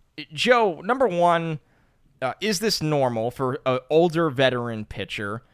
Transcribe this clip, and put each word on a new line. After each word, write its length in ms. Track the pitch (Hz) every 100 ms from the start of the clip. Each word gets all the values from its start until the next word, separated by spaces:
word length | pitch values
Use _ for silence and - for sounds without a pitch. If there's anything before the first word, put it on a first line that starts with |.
| _ - 151
Joe, 480 | 147 214 247 208 147
number 240 | 185 262 240
one, 540 | 175 175 170 165 156 _ _ _ _ _ -
uh, 120 | 131 -
is 220 | 202 175
this 200 | 214 -
normal 500 | 156 147 127 117 117
for 280 | - 131 131 131
an 140 | 127 -
older 400 | 156 175 160 165
veteran 560 | 127 131 123 120 110 107
pitcher? 580 | - 95 - 104 113 _